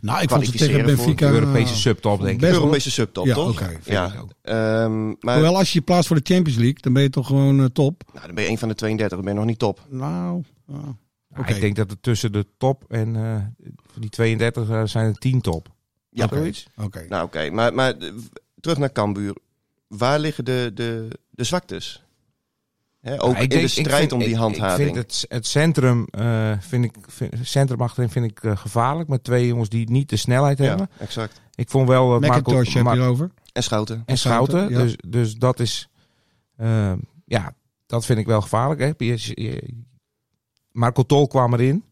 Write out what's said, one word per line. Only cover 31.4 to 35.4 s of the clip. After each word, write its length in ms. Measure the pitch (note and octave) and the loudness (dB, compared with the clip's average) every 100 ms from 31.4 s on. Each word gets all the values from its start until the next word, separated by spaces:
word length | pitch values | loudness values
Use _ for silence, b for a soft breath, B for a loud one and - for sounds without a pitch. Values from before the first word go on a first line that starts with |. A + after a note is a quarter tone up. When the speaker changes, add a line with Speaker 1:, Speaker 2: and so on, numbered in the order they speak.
| _ | _
Speaker 3:
Ik 140 | - A#2+ | -8 -2
vond 180 | C#3 C3 | 2 4
wel 220 | B2+ B2+ | 6 6
dat 100 | A#2+ | 4
Marco 300 | C#3 B2 B2+ | 4 2 4
Speaker 1:
McIntosh 240 | C3 A#2+ | 2 2
heb 80 | - | 2
Speaker 3:
Mar- 100 | A#2+ A#2 | 2 4
Speaker 1:
je 40 | |
erover. 280 | B2+ B2 E3+ _ _ | 2 0 -2 _ _
Speaker 2:
En 100 | - | -6
Schouten. 400 | A#2+ A2 A2 A2+ A2+ | -2 -2 -2 -6 -4
Speaker 3:
En 120 | C3 | -2
Speaker 1:
Schouten, 400 | - A#2 C3+ E3+ | 2 2 2 2
Speaker 3:
Schouten. 200 | G3+ B2 | 0 2
Speaker 1:
ja. 40 | |
Speaker 3:
Dus, 120 | B2 - - | 2 0 -4
dus 260 | A#2+ A2+ | 0 0
dat 260 | A2 | 0